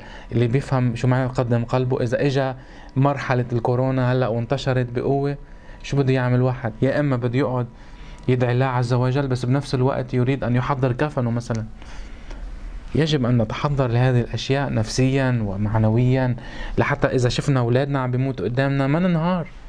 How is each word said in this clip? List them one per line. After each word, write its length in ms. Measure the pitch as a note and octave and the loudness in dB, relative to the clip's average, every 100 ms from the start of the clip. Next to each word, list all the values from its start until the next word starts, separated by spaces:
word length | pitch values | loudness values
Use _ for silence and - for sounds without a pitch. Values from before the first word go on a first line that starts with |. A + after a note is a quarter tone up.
| - - - | -8 -18 -4
اللي 140 | A#2 A#2+ | 0 2
بيفهم 500 | C3+ - B2+ B2 A2+ | 0 0 0 0 0
شو 120 | B2+ | 2
معنى 180 | B2+ B2+ | 2 0
قدم 380 | B2+ A#2+ A#2+ | -2 0 0
قلبه، 380 | A#2 B2+ B2+ C3 | 0 0 0 0
إذا 240 | A#2+ B2+ C#3+ | 0 0 2
إجا 300 | C3+ C3 B2+ - - - C3 | 2 -2 -4 -14 -18 -6 0
مرحلة 480 | C#3+ C#3 - B2 A#2+ | 2 2 0 0 0
الكورونا 600 | A#2+ A#2+ B2 C3 C3 B2 | 0 0 2 2 2 2
هلأ 160 | B2+ A#2+ | 2 2
وانتشرت 580 | A#2 A#2+ C3+ C3+ B2+ A#2+ | 0 -2 -2 0 0 0
بقوة، 420 | B2 A#2+ C#3 C#3+ C#3+ - - - - | -2 0 0 0 -4 -10 -18 -18 -16
شو 140 | - C#3 | -2 0
بده 160 | C3 | 2
يعمل 300 | C3 B2 B2 | 2 2 2
واحد؟ 300 | B2+ B2+ A2+ A2 | 2 0 -6 0
يا 180 | C3+ D3 | 0 2
إما 160 | D3 B2 | 0 0
بده 220 | A#2+ B2 | 0 0
يقعد 280 | B2 B2+ A#2+ - - - - - - | 0 -2 -4 -10 -20 -18 -18 -6 0
يدعي 240 | B2+ B2 | 2 2
الله 140 | B2 C3+ | 2 2
عز 260 | B2 A#2+ | 2 2
وجل، 340 | B2 B2+ C3+ C#3 | 2 2 2 0
بس 180 | B2 | 0
بنفس 300 | B2 C#3 C#3+ | 0 0 0
الوقت 400 | B2+ B2+ B2 B2+ | 0 2 0 -2
يريد 300 | B2+ B2 C3+ | 0 2 0
أن 120 | A#2+ B2 | 0 0
يحضر 360 | B2+ C3+ C3 | 0 0 0
كفنه 380 | A#2+ D3+ C#3 A#2+ | 0 -2 0 -2
مثلًا. 340 | A#2 - A2 A2 - - - - - - - - - - - - | -2 -2 -4 -6 -12 -12 -12 -12 -14 -14 -12 -12 -12 -12 -12 -4
يجب 320 | A#2+ D#3 D3 A#2+ | 0 2 2 2
أن 160 | B2 | 2
نتحضر 440 | G#2+ - D3 C#3 B2+ | 2 -2 -2 0 2
لهذه 340 | A#2 B2+ B2 | 2 4 4
الأشياء 540 | A2+ A#2 - C#3 C3+ | 0 -4 -2 0 0
نفسيًا 680 | A#2+ G#2+ - C3 C3+ C3 B2 G#2 | 0 0 0 2 2 2 0 -2
ومعنويًا، 880 | F#2+ G#2+ A2 A2 A2+ B2 C3 B2+ A#2+ - - - - | -2 0 2 4 4 4 4 2 -2 -6 -8 -4 0
لحتى 280 | A#2+ C#3+ C#3 | 0 2 2
إذا 220 | C3 A#2+ | 2 2
شفنا 320 | - D3 C3+ | 0 0 2
أولادنا 380 | A#2 B2 C#3 C#3 | 2 2 2 0
عم 120 | B2+ | 0
بيموتوا 340 | B2 C3+ A#2+ | 0 -2 -2
قدامنا 420 | F#2+ B2+ C#3 C#3 C3+ | -2 0 0 0 2
ما 120 | D#3 | 2
ننهار. 480 | F#3 E3 E3+ F3+ D3+ - | 2 2 0 -2 -4 -12